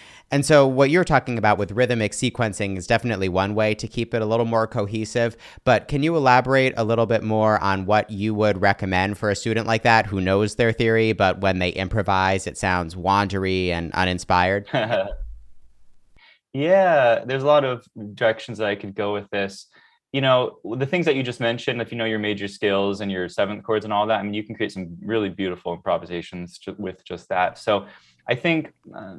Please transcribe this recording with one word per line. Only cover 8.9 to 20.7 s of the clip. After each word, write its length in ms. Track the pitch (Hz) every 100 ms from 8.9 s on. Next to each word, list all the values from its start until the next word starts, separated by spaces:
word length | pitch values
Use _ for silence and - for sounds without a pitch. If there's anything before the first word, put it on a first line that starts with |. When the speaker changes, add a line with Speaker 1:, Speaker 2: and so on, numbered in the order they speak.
| 92 98 101
Speaker 1:
for 100 | 107
a 80 | 98
student 300 | 117 110 110
like 160 | 113
that 240 | 120 113 104
who 120 | 98
knows 360 | 92 98 107
their 180 | - 117
theory, 400 | 110 113 113 110
but 300 | 107 95 92
when 160 | 98 92
they 100 | 90
improvise, 760 | - 95 107 98 95 95 98 90
it 100 | -
sounds 380 | 98 90 82
wandery 720 | 90 90 98 101 98 95 92 90
and 240 | 85 82
uninspired? 720 | - 92 90 - 90 90 101 101
Speaker 2:
<laughs> 360 | 131 110 107 98 - - - - - - _ - - _ _ _ _ _
Yeah, 720 | 135 160 190 185 151 120 113 120
there's 160 | 135
a 40 | 143
lot 180 | 147
of 220 | 135 120 - - 104
directions 440 | 101 117 110 - 110
that 100 | 107
I 60 |
could 200 | 104 101
go 180 | 101 104
with 160 | 104 101
this. 360 | 101 98 98 - _ _ _ _
You 100 | 135
know, 360 | 135 127 123 - 98